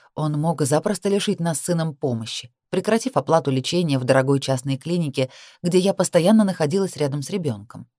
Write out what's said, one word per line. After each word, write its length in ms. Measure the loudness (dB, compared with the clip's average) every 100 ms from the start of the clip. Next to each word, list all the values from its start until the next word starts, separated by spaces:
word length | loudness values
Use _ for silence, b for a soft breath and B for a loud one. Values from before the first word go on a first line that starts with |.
| b
он 180 | -6 -4
мог 300 | 0 -2 0
запросто 460 | 0 2 0 -2 0
лишить 300 | 0 0 -2
нас 220 | -2 -4
с 40 |
сыном 300 | -2 -2 -2
помощи, 580 | -4 -4 -4 -6 -12 -14 _ _
прекратив 460 | -4 0 0 0 -2
оплату 340 | 2 2 2
лечения 480 | -2 0 0 2 0
в 60 |
дорогой 360 | 4 2 4 0
частной 380 | 0 -2 -2 -6
клинике, 520 | -2 -2 -2 -2 -4 B B B
где 160 | 0 2
я 160 | 2
постоянно 500 | 0 2 4 6 6
находилась 520 | 4 0 0 0 -2 -2
рядом 260 | -2 -2
с 80 | -6
ребёнком. 580 | -4 -4 -6 -10 -18 -18